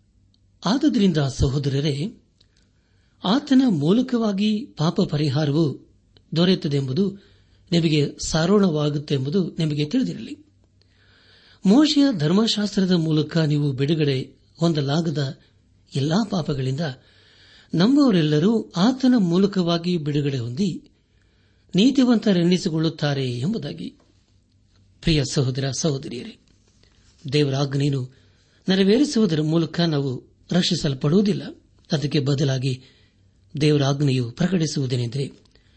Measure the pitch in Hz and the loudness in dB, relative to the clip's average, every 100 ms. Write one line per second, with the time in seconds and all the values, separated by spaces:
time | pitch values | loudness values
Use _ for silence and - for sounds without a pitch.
0 | _ _ _ _ _ _ 170 262 311 233 | _ _ _ _ _ _ -2 0 2 2
1 | 196 156 139 127 143 143 139 135 151 135 | 2 2 -2 0 -2 0 -2 -2 -2 -4
2 | 196 - _ _ _ _ _ _ _ _ | -8 -10 _ _ _ _ _ _ _ _
3 | _ _ 190 254 285 262 262 165 147 226 | _ _ -2 -2 4 4 4 2 2 2
4 | 254 240 220 196 214 208 - - 156 175 | 2 -2 -2 0 0 -2 -6 -2 -2 0
5 | 180 147 151 131 151 147 156 - - _ | -2 0 -2 0 0 0 0 -4 -14 _
6 | _ _ _ 156 180 185 165 143 135 131 | _ _ _ 0 2 2 0 -4 -2 -2
7 | 196 - - _ _ _ _ 170 160 151 | -2 -4 -18 _ _ _ _ 0 2 0
8 | 143 - - 160 165 208 190 151 147 147 | 0 -4 -4 -2 2 2 2 0 -2 -4
9 | 147 143 131 190 165 - 160 151 147 262 | -4 -4 -2 -2 -2 -2 -4 -2 -2 -2
10 | 190 - - 294 _ _ _ _ _ _ | -2 -6 -12 -16 _ _ _ _ _ _
11 | _ _ _ _ _ _ 190 240 302 285 | _ _ _ _ _ _ 4 4 4 4
12 | 277 196 151 190 226 208 208 - 185 180 | 2 2 0 2 0 -2 -2 -2 0 0
13 | 160 156 151 170 151 147 147 123 139 160 | 2 0 0 0 0 0 0 -2 -2 0
14 | 147 131 131 _ _ _ 170 151 135 151 | 0 -2 -6 _ _ _ -2 0 -2 -2
15 | 170 147 135 - _ _ _ _ _ 135 | -2 -4 -6 -8 _ _ _ _ _ -4
16 | 143 180 220 190 151 135 131 135 160 127 | -2 0 0 -4 -4 -4 -4 -4 -6 -8
17 | _ _ _ _ - - _ 160 202 285 | _ _ _ _ -20 -20 _ 0 2 4
18 | 269 180 151 151 185 226 - 170 208 262 | 4 2 2 2 2 0 -2 0 0 2
19 | 254 247 180 175 196 190 170 170 170 180 | 2 2 2 2 2 0 0 -2 -2 -2
20 | 147 147 143 131 120 127 196 - - _ | -2 -2 -2 -4 -6 -4 -4 -4 -14 _
21 | _ _ _ _ _ _ _ 175 247 269 | _ _ _ _ _ _ _ 2 4 4
22 | 247 226 226 180 170 180 175 160 160 160 | 4 4 4 2 4 2 0 -2 -2 -2
23 | 147 135 131 120 147 220 143 - - - | -2 -2 -4 -4 -4 -4 -8 -10 -14 -16
24 | _ _ _ _ _ _ _ _ _ _ | _ _ _ _ _ _ _ _ _ _
25 | - 151 131 - 131 131 135 127 165 135 | 0 0 0 -2 -2 -2 -6 -4 -4 -4
26 | 113 120 110 - _ _ _ _ _ _ | -8 -12 -14 -20 _ _ _ _ _ _
27 | _ _ 139 147 139 135 143 139 143 135 | _ _ -4 0 0 0 -2 0 0 -2
28 | 127 - _ _ _ _ - 190 196 233 | -6 -14 _ _ _ _ -2 2 4 4
29 | 294 226 214 156 156 165 160 170 170 147 | 2 2 2 2 2 0 0 0 0 0
30 | 139 127 - _ _ 180 180 170 151 131 | -2 -6 -12 _ _ 0 0 -2 -2 -2
31 | 147 180 208 143 - - _ _ _ 156 | 2 2 2 -2 -6 -16 _ _ _ -4
32 | 147 151 135 135 139 131 131 127 - _ | 0 -2 0 0 0 0 -4 -6 -12 _
33 | _ _ _ _ _ 143 151 147 135 143 | _ _ _ _ _ -2 2 2 2 0
34 | 147 127 120 - 180 185 156 - 127 127 | 0 0 -2 -2 -2 0 -2 -2 -2 -2
35 | 120 127 - - _ _ _ | -4 -6 -8 -10 _ _ _